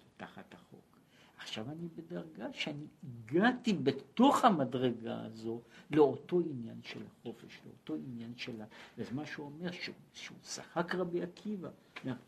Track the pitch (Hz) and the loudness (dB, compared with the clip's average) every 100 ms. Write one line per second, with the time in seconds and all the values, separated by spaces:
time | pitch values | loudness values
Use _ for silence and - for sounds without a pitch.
0 | _ - 92 98 - 87 - - _ _ | _ -16 -16 -16 -18 -20 -20 -20 _ _
1 | _ _ - - - 110 117 160 170 165 | _ _ -20 -18 -12 -8 -8 -8 -10 -10
2 | 165 175 165 175 262 - - 147 147 - | -10 -10 -10 -10 -10 -6 -6 -6 -10 -14
3 | 135 117 110 160 233 247 214 165 131 - | -14 -12 2 6 6 6 2 2 2 0
4 | - - 269 285 240 165 123 127 127 110 | 0 6 8 8 6 6 2 2 2 0
5 | 113 113 113 110 113 117 - - - 151 | -4 -6 -8 -8 -6 -6 -8 -18 2 6
6 | 139 123 - 180 165 127 113 117 - 117 | 8 6 0 2 2 -4 -8 -12 -12 -12
7 | 104 - 117 107 - - - - - 156 | -14 -14 -12 -12 -14 -18 -20 -14 -8 -6
8 | 139 117 117 123 127 113 107 - - - | -6 -10 -10 -10 -8 -8 -10 -14 -12 -8
9 | 98 131 147 - 143 151 175 180 - - | -6 -6 -6 -8 -10 -6 -6 -6 -10 -12
10 | - - - - - - - 165 175 180 | -18 -16 -16 -14 -12 -10 -4 -2 0 -2
11 | 180 175 175 - 214 202 156 - _ - | -2 -2 -4 -6 -8 -6 -8 -14 _ -10
12 | 135 123 | -8 -6